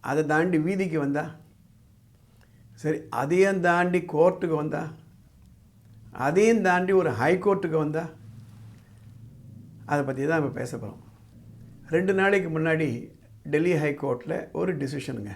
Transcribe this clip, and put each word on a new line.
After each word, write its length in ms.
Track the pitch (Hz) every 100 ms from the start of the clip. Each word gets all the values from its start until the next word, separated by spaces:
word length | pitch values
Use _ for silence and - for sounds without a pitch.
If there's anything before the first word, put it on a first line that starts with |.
அதை 260 | - 143 147
தாண்டி 320 | 151 175 165
வீதிக்கு 400 | 156 196 190 160
வந்தா, 380 | 139 143 160 - - _ _ - _ _ _ _ _ _ _ _ -
சரி, 260 | - 151 156 -
அதையும் 500 | 117 139 180 196 196
தாண்டி 380 | 175 175 180 180
கோர்ட்டுக்கு 560 | 180 151 170 180 175
வந்தா, 380 | 156 151 151 165 - - - - - - - - _ - - -
அதையும் 520 | - 131 170 220 233
தாண்டி 300 | 185 180 185
ஒரு 180 | 190 165
ஹை 280 | 110 135 180
கோர்ட்டுக்கு 380 | 196 196 175 160
வந்தா, 320 | 151 156 170 - - - - - - - - - - - - - - - - -
அதை 200 | - 147
பத்தி 220 | 135 131 143
தான் 180 | 160
இப்ப 160 | 139 135
பேச 160 | 127 -
போறோம். 220 | 110 - - - - - - - - - -
ரெண்டு 260 | 160 190
நாளைக்கு 440 | 190 196 202 175 160
முன்னாடி 540 | 160 160 156 117 - - - -
டெல்லி 320 | - 147 170 165
ஹை 220 | 147 143
கோர்ட்ல 480 | 139 - - - -
ஒரு 240 | 156 180 156
டிசிஷனுங்க. 540 | 139 143 131 117 104